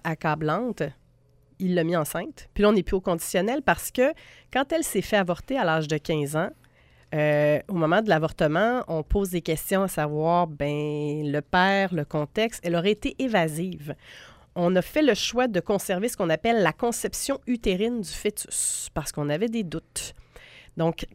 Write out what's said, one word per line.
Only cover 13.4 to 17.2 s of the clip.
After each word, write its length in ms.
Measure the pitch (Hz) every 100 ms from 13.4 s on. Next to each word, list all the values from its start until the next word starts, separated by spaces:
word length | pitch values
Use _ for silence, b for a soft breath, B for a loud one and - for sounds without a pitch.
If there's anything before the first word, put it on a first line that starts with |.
| 160 151 185 165 147 - B B B B B 180
On 200 | 175 185
a 60 |
fait 180 | - 302
le 120 | 294
choix 340 | 208 - 233 254
de 120 | 180
conserver 480 | - 196 - 185 233
ce 80 | -
qu'on 100 | 170
appelle 340 | 156 233 233
la 120 | 165
conception 640 | - 240 - - -